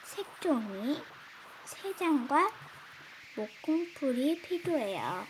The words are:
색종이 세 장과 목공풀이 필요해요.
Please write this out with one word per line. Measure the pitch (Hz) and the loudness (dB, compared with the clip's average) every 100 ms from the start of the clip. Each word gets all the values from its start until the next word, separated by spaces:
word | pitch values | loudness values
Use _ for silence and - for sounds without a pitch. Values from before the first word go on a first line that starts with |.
색종이 | - - 392 - 370 269 214 196 226 294 - - - - - - - | -10 -8 -8 -2 2 4 2 -2 0 -2 -4 -16 -18 -18 -18 -18 -14
세 | - 392 392 | -8 -6 0
장과 | 359 294 240 294 427 - - - - - - - - - | 4 4 6 4 4 2 -16 -16 -18 -18 -18 -18 -12 -6
목공풀이 | 214 - - 320 339 - 277 247 277 339 | -6 -6 2 2 2 -2 0 4 4 2
필요해요. | - 359 359 320 214 180 120 180 202 | 0 -2 2 2 2 0 -2 -2 -6